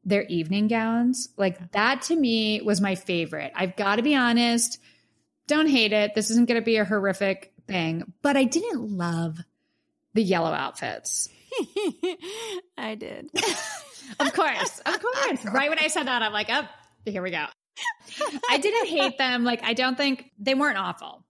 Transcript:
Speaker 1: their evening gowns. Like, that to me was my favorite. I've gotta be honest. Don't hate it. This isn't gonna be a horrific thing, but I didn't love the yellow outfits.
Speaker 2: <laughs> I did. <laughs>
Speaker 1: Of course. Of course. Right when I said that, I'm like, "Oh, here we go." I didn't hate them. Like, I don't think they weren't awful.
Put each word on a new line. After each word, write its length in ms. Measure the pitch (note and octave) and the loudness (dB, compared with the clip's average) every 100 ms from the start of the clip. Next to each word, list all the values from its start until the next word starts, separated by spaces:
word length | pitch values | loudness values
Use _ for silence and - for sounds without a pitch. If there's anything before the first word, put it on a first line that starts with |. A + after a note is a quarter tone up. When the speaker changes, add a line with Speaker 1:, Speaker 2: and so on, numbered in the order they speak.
| F#3+ | 2
Speaker 1:
their 180 | G3 | 0
evening 440 | - F3 D#3 G3 G#3+ | 2 -2 0 0 2
gowns. 600 | A3+ A3+ A#3 A#3+ B3+ - - | 2 0 2 2 0 -6 0
Like, 340 | G3 F3+ F3 | 0 0 -4
that 320 | G3+ A3 C4+ | 0 2 2
to 120 | - E4 | 0 2
me 460 | B3+ A3+ G#3+ G#3+ | 2 2 2 0
was 200 | A3 F#3 | 0 2
my 140 | G3 F#3 | 2 0
favorite. 560 | - F3 D#3+ D#3+ D3 - | -2 -2 -2 -6 -8 -4
I've 200 | F#3 - | -4 -2
gotta 260 | G3 G#3 | 0 2
be 140 | B3 C#4+ | 4 4
honest. 640 | A#3+ A#3 A#3+ A#3 A#3 - - _ _ _ _ _ - | 4 4 4 2 0 -4 -18 _ _ _ _ _ 0
Don't 200 | D4 D#4 | 2 4
hate 260 | C4+ G#3+ | 4 4
it. 200 | G#3+ G#3 G#3 | 4 2 0
This 140 | G#3+ | 2
isn't 160 | A3+ A#3+ | 4 4
gonna 140 | A#3 | 2
be 160 | A3 A3 | 2 2
a 80 | F#3+ | 2
horrific 680 | G#3 G3 F#3 G3 F#3+ - _ - | 2 0 0 0 -2 -8 _ -6
thing, 460 | F#3+ E3 E3 - - | -2 -2 -2 -6 -4
but 140 | C#4+ C#4 | 2 4
I 60 | C4 | 4
didn't 520 | E4 A4+ D#4 A3 G3 | 2 -2 -4 -4 -4
love 420 | E3+ E3 E3 D#3+ - _ _ _ _ _ _ | -2 0 -2 -6 -14 _ _ _ _ _ _
the 100 | G#3 | 0
yellow 280 | G3+ F3+ E3 | 2 2 2
outfits. 760 | D3+ C#3 - B2 F#2 - - - - _ | -2 -4 -6 -8 -6 -6 -6 -6 -10 _
Speaker 2:
<laughs> 1300 | B4+ D4+ - G4+ - F4+ F4 E4+ G#4+ A4+ F#4+ - - | -6 -4 -2 -4 -2 -6 -6 -10 -10 -8 -10 -12 -12
I 180 | A3 G#3+ | -10 -8
did. 340 | - - - - | -10 -12 -6 -2
<laughs> 40 | G#4+ - - G5 - - C4+ A3 | -2 -2 -6 -12 -16 -20 -18 -2
Speaker 1:
Of 140 | - | 0
course. 460 | - D#4 - - - - | 2 0 0 -4 -4 -4
Of 120 | - | -2
course. 420 | A4 B4+ B4 C4+ G#3+ | -2 -2 -2 -2 -2
Right 240 | A#3+ C#4+ | 0 0
when 80 | D#4 | 2
I 80 | D#4 | 0
said 200 | E4+ C4+ | 0 0
that, 160 | B3 | 0
I'm 100 | A3 | 0
like, 140 | G#3 G#3+ | -2 0
"Oh, 180 | B3 C#4+ - _ _ - | -2 -2 -14 _ _ -8
here 160 | G3+ | -4
we 80 | F#3 | -4
go." 160 | E3+ D3 - _ - A#5+ A5 - - D5 D4 B4 | -4 -6 -10 _ -8 -8 -8 -12 -6 -4 -2 0
I 80 | G4+ | 2
didn't 300 | G4+ A4+ - | 2 0 0
hate 320 | D#4 C#4 C4+ | 2 0 2
them. 240 | C4 B3 | 0 2
Like, 180 | A#3+ A#3+ | 0 0
I 100 | A3+ | -2
don't 220 | A#3 B3+ B3+ | 0 0 2
think 360 | C#4+ C4 - _ | 0 0 -6 _
they 160 | G#3 C4 | 0 2
weren't 240 | C#4+ G#3 | 2 0
awful. 440 | F#3 - D3 C#3 | -2 -6 -12 -16